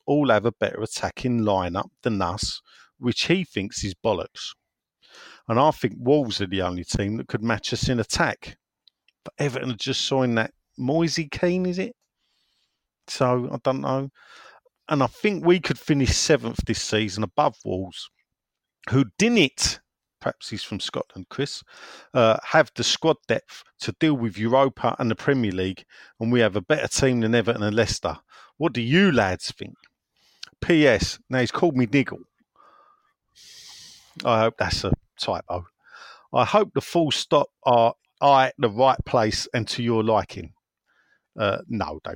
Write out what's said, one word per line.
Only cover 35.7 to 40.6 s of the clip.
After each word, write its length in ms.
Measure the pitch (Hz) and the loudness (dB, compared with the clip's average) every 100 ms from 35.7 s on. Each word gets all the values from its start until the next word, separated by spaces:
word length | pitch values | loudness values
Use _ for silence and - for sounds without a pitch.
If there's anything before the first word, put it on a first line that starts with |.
| _ _ - - - _ | _ _ -20 -20 -20 _
"I 120 | 120 | 0
hope 280 | 120 208 208 | 2 4 2
the 60 | - | -2
full 300 | - 175 156 | -2 0 0
stop 380 | - - 151 - _ | -2 0 2 0 _
are, 300 | - 120 117 - _ _ | 2 4 4 2 _ _
are 260 | 143 139 131 | 4 6 4
at 80 | - | 0
the 100 | 123 | -2
right 300 | 104 135 123 | 2 2 2
place 420 | - 127 110 - - | 0 0 2 0 -4
and 120 | 123 107 | -4 -4
to 140 | - | -4
your 200 | 120 113 | 0 0
liking." 500 | 110 107 92 98 80 - | 2 0 -2 -8 -14 -18